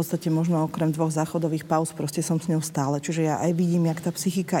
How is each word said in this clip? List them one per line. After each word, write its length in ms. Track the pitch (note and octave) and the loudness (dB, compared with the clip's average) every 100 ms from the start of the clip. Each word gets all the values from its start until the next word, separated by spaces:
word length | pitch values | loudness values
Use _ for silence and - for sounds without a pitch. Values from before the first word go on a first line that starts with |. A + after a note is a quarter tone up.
podstate 320 | E3 E3+ E3 | -2 -2 0
možno 320 | D#3+ E3 E3 D#3 | 2 2 2 0
okrem 240 | E3 D#3+ | 0 0
dvoch 240 | D#3 D#3+ | 2 0
záchodových 480 | D#3 D#3+ E3+ D#3+ D#3 | 0 0 0 0 -2
pauz 320 | D3 D#3+ E3 | 0 0 0
proste 320 | - D3+ - E3 | -4 -4 -2 0
som 160 | D#3+ | 0
s 80 | - | 0
ňou 80 | D#3 | -2
stále. 400 | D3+ D3 C#3 C#3+ | 0 -2 0 0
Čiže 240 | C#3+ E3 | -2 0
ja 160 | D#3 B2 | 0 2
aj 160 | D#3+ | 0
vidím, 320 | E3+ F3 F3 E3 | 2 2 2 2
jak 160 | D#3+ | 0
tá 80 | F3 | -4
psychika 480 | - F#3+ F3+ F3+ E3 | -2 -2 -2 0 0